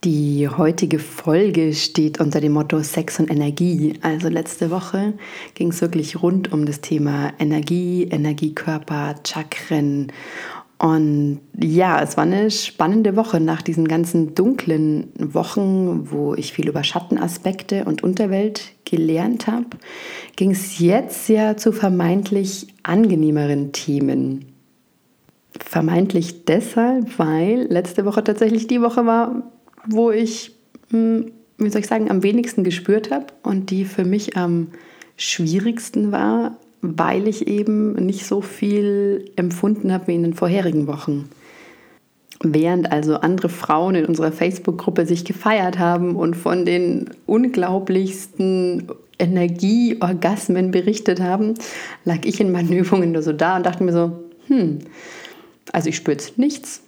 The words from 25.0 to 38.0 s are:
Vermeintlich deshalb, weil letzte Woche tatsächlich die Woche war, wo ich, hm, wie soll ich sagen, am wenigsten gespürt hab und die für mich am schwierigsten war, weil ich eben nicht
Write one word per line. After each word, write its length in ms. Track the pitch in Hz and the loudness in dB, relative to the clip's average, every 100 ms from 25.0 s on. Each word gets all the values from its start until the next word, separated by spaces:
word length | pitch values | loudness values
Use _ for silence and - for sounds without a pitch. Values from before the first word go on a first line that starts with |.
| _ _ _ _ _ - | _ _ _ _ _ -18
Vermeintlich 840 | - 170 160 175 196 190 165 - - | -6 0 2 2 2 0 -2 -6 0
deshalb, 720 | 165 226 - 233 262 233 - | 0 0 0 2 0 -2 -2
weil 460 | 160 156 175 240 - | 0 2 2 0 0
letzte 340 | 175 180 - 196 | 0 0 -2 0
Woche 180 | 202 | 0
tatsächlich 440 | 214 208 220 220 220 | 0 2 2 2 0
die 160 | 247 | 0
Woche 240 | 233 233 233 | 2 2 2
war, 340 | 233 233 254 - - _ _ 220 | 2 2 -4 -10 -16 _ _ -2
wo 240 | 220 233 | 2 4
ich, 400 | 214 226 226 - _ _ - _ | 4 0 -4 -12 _ _ -20 _
hm, 420 | 226 226 226 233 - _ _ | 0 2 2 -2 -10 _ _
wie 120 | 214 | -2
soll 120 | 208 | 0
ich 60 | 208 | -2
sagen, 220 | 226 214 | 0 2
am 140 | 196 | 2
wenigsten 400 | 196 220 233 - | 4 2 0 0
gespürt 480 | 185 175 - 208 220 | 0 -2 0 0 0
hab 220 | 277 277 - | -6 -6 -10
und 260 | - 196 190 | -4 -2 -2
die 160 | 190 190 | -2 -2
für 200 | - 180 | -2 0
mich 300 | 202 208 - | 0 -2 -2
am 320 | 175 170 165 - - - - - | 0 0 -2 -8 -20 -20 -20 -10
schwierigsten 920 | - - 165 180 214 226 - 214 208 | -6 -2 0 2 0 -4 -4 -2 0
war, 460 | 202 202 226 226 226 - _ | 0 0 0 -2 -8 -20 _
weil 460 | 180 160 165 185 208 | -6 0 0 2 0
ich 200 | 214 - | -2 -2
eben 460 | 208 208 214 214 | 0 0 0 0
nicht 320 | 208 | 0